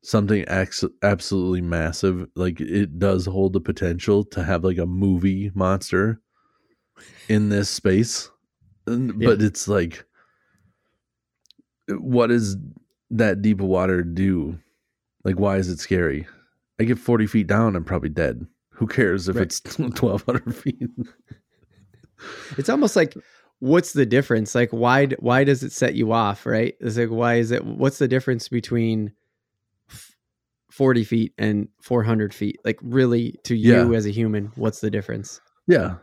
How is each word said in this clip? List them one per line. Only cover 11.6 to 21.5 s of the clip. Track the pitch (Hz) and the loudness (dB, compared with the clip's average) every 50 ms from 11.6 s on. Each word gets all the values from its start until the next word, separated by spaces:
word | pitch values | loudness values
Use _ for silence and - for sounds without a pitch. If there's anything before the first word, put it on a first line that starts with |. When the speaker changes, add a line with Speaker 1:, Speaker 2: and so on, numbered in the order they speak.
| _ _ _ _ _ | _ _ _ _ _
Speaker 1:
what | - 98 - - 131 123 120 117 | -10 -8 -8 -4 0 2 2 4
does | 113 120 120 110 101 98 98 - - - - _ _ _ _ _ _ | 4 4 2 2 0 -4 -6 -8 -14 -18 -20 _ _ _ _ _ _
that | 117 110 113 107 92 101 | 0 2 2 2 2 2
deep | 101 107 107 95 | 2 2 2 2
of | 98 | 0
water | 95 92 90 92 92 92 90 87 | 0 2 2 2 2 2 0 0
do? | 85 82 90 95 98 92 85 73 76 85 85 _ _ _ _ _ _ _ _ _ _ _ _ _ | -2 -2 0 0 2 2 0 -2 -4 -8 -10 _ _ _ _ _ _ _ _ _ _ _ _ _
Like, | 95 95 90 | -2 0 2
why | 101 101 98 | 0 2 2
is | 95 92 90 | 0 -2 -2
it | 90 80 | -6 -8
scary? | - - 95 90 87 78 69 73 - - - _ _ _ _ _ _ _ _ - | -2 0 0 2 2 0 -2 -4 -8 -12 -18 _ _ _ _ _ _ _ _ -2
I | 113 | 0
get | 113 123 120 | 0 0 -2
forty | - - 120 113 107 | 0 0 2 2 2
feet | 101 - 113 98 | 2 2 0 0
down, | 82 101 107 113 113 98 | 2 2 2 2 2 0
I'm | 87 80 | -2 -4
probably | - 95 80 - 76 | -2 -4 -4 -2 -4
dead. | 76 80 80 67 58 62 - - _ _ _ _ | -2 0 -2 -2 -2 -6 -10 -16 _ _ _ _
Who | _ - 117 | _ -6 -4
cares | 110 - 139 117 95 87 98 87 92 | -2 0 2 2 2 2 0 -2 -2
if | 95 | -2
Speaker 2:
Right. | 120 95 | -2 -2
Speaker 1:
it's | 82 - - | -2 -4 -10
<laughs> | _ - - - 147 123 - | _ -10 -6 -6 -6 -4 -2
twelve | - - 120 - 110 - | -2 -2 0 0 -2 -2
hundred | - 123 123 - 117 123 | -2 -4 -2 -4 -6 -10
feet? | - - 143 123 - 127 120 - - 117 - _ _ _ _ - _ _ _ | -6 -6 -8 -6 -6 -8 -10 -8 -10 -12 -12 _ _ _ _ -20 _ _ _